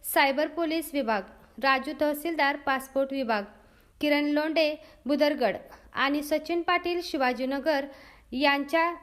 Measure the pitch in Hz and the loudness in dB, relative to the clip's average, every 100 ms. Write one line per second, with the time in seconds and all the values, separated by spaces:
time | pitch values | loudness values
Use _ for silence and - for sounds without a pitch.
0 | - 330 277 269 320 330 330 320 311 285 | 0 2 4 2 -2 0 -2 -2 -2 -4
1 | 226 214 196 - - - 269 269 254 311 | 0 -2 -4 -18 -20 -2 2 2 0 -2
2 | 302 294 330 311 277 294 285 269 262 269 | -2 0 -4 0 0 0 -2 -2 -2 -2
3 | 269 269 240 220 202 - - _ _ _ | -2 -2 -2 -2 -4 -14 -20 _ _ _
4 | 302 294 294 294 311 320 302 302 - - | 2 2 2 0 0 2 2 0 -12 -14
5 | 240 285 294 302 226 185 - - - - | -2 2 2 2 0 -2 -10 -20 -12 -2
6 | 269 294 294 311 302 349 339 349 349 349 | 0 0 -2 -4 -2 -2 0 0 0 -4
7 | 339 311 254 240 262 277 285 285 285 - | -4 0 0 0 -4 -2 0 0 -2 -12
8 | - - _ 247 285 285 285 330 330 339 | -20 -20 _ 0 2 2 0 2 2 -2